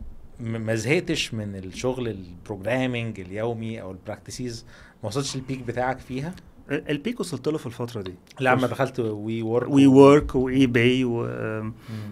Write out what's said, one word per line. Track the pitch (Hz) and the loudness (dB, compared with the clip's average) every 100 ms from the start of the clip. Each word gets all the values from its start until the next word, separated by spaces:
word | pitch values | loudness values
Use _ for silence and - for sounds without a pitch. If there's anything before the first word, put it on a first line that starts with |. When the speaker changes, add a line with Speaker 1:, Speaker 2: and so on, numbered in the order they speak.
| - - - - | -14 -14 -16 -10
Speaker 1:
م-، | 113 113 | -6 -4
ما | 110 113 | -2 -2
زهقتش | 110 175 147 156 - | 0 0 0 -4 -4
من | 110 104 98 | -6 -8 -10
الشغل | 92 - 123 127 113 | -12 -6 -4 -4 -6
البروجرامينج | 98 87 87 - 101 101 127 131 120 117 98 | -8 -12 -14 -12 -8 -2 -2 -2 -4 -6 -8
اليومي | 90 101 117 113 113 113 | -10 -6 -4 -4 -8 -10
أو | 95 | -12
البراكتسيز؟ | 92 - 101 - - 123 117 - - - _ | -12 -12 -12 -12 -10 -8 -10 -16 -20 -20 _
ما | 107 | -6
وصلتش | 131 139 131 | -4 -4 -6
البيك | 127 131 | -8 -8
بتاعك | 120 120 127 127 | -6 -4 -2 -4
فيها؟ | - 131 160 180 - - - | -8 -8 -8 -10 -18 -18 -8
Speaker 2:
ال-، | 143 - | -6 -4
البيك | 147 220 240 | -4 -4 -6
وصلت | 180 127 151 | -6 -6 -4
له | 151 | -4
في | 120 | -6
الفترة | 117 120 110 | -10 -8 -8
دي. | 92 87 - - | -10 -14 -16 0
Speaker 1:
لا، | 131 127 | 4 4
لما | 123 | 2
Speaker 2:
وف-، | |
Speaker 1:
دخلت | 120 131 127 | 0 -4 -2
وي | 113 104 110 113 | -4 -4 -4 -4
وورك | 110 120 123 | 0 0 4
Speaker 2:
وي | 139 139 | 8 10
Speaker 1:
و- | |
Speaker 2:
وورك | 131 139 147 - 131 | 12 10 10 4 -2
وإي | 131 131 131 | 0 4 4
باي | 117 120 127 | 6 4 4
و-، | 123 117 120 120 110 110 | 0 -2 -4 -6 -6 -6
Speaker 1:
مم. | 110 - - 110 104 | -8 -10 -12 -12 -12